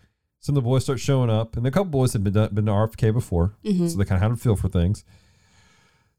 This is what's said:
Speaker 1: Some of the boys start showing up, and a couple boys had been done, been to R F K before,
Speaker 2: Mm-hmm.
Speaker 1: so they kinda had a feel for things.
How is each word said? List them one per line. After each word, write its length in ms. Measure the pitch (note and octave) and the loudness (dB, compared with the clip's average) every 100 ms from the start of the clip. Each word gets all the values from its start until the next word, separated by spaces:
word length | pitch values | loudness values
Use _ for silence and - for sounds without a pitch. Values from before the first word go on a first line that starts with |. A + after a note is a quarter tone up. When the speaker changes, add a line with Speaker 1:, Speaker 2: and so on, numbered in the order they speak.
| _ _ _ _ | _ _ _ _
Speaker 1:
Some 160 | - C#3+ | -2 0
of 60 | |
the 40 | A#2+ | 2
boys 140 | C3 | 0
start 160 | B2+ B2+ | 0 -4
showing 320 | - C3+ A#2+ | 0 2 2
up, 260 | A2 A2+ - | 0 -2 -4
and 80 | B2 | -2
a 40 | |
couple 140 | D3+ F#3+ | 0 0
boys 220 | C3+ B2+ | 0 0
had 100 | - | 0
been 80 | G2 | 0
done, 200 | G2+ A2 | 2 0
been 140 | G2+ G#2+ | 0 0
to 60 | |
R 120 | G2+ | 0
F 120 | A2 - | 0 0
K 140 | A2+ | 0
before, 440 | A2 - F2 F2 - | 0 -2 0 0 -2
Speaker 2:
Mm-hmm. 220 | G#3+ F#3 E3+ | -2 0 0
Speaker 1:
so 80 | E3 | -2
they 80 | |
kinda 160 | G2+ F#2+ | 0 0
had 120 | G#2+ | 0
a 40 | A#2+ | 0
feel 200 | B2 G2 | 0 0
for 120 | F#2 | 0
things. 360 | F2+ E2+ G#2+ - - _ _ _ _ _ _ _ _ _ | 0 0 -2 -8 -20 _ _ _ _ _ _ _ _ _